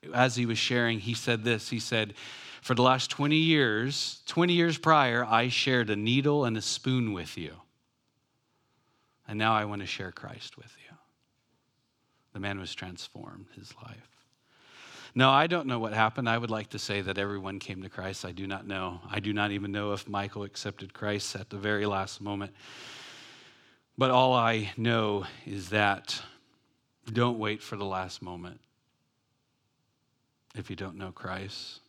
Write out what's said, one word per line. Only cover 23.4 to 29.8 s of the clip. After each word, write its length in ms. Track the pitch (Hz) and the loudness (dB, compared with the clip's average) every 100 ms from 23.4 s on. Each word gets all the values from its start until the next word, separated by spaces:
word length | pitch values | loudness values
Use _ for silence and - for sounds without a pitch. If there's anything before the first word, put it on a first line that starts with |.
| - - _ _ _ - | -20 -20 _ _ _ 0
But 140 | 131 | 4
all 220 | 127 131 | 6 6
I 400 | 123 113 113 101 104 | 6 4 2 -2 -2
know 500 | 113 117 107 104 95 - - | 2 2 2 0 -4 -12 -10
is 240 | 98 90 | -10 -2
that 520 | 107 104 98 - - - - _ _ _ _ _ _ - | 2 4 2 -2 -8 -8 -20 _ _ _ _ _ _ -6
don't 340 | 110 120 120 | 0 2 2
wait 240 | 107 104 | -2 -4
for 140 | - 104 | -6 -8
the 80 | 101 | -4
last 360 | 95 92 - | -4 -6 -10
moment 380 | 92 90 87 - _ _ _ _ _ _ _ _ _ _ _ _ | -12 -10 -12 -16 _ _ _ _ _ _ _ _ _ _ _ _